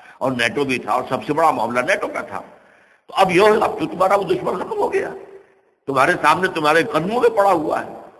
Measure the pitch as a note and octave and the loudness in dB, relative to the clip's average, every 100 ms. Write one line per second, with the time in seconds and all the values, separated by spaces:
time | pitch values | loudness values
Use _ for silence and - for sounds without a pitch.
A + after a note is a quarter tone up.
0 | - - B2+ B2 A#2 G#3 G3+ B2 G2+ A#2+ | -20 -6 -4 -2 -2 -2 -2 -4 -2 -4
1 | B2+ C3 - D3 D#3+ C3+ A2 B2 C3+ G#3 | -2 -4 -4 0 2 2 -2 -2 -2 -2
2 | - - - F#2+ - - _ _ _ _ | -4 -8 -10 -12 -14 -20 _ _ _ _
3 | - E3+ F#3 F3 G#3+ A3 - - D3+ F3 | -6 0 2 4 4 4 2 -2 -4 0
4 | F#3 G3+ - F3+ - F#3+ - G#4 F#4+ G4 | 2 2 0 -2 -2 -4 -4 -2 -2 -2
5 | - - - - _ _ _ _ - C3+ | -4 -8 -16 -20 _ _ _ _ -4 2
6 | C#3+ E3 D3+ D#3+ F#3 E3 D3+ D#3+ D#3 D3+ | 2 2 2 2 0 0 2 2 2 0
7 | F3 A#3+ B3 - G3 F3 D3+ B2+ A2 - | -2 2 2 4 4 2 0 -4 -6 -12
8 | - - | -18 -20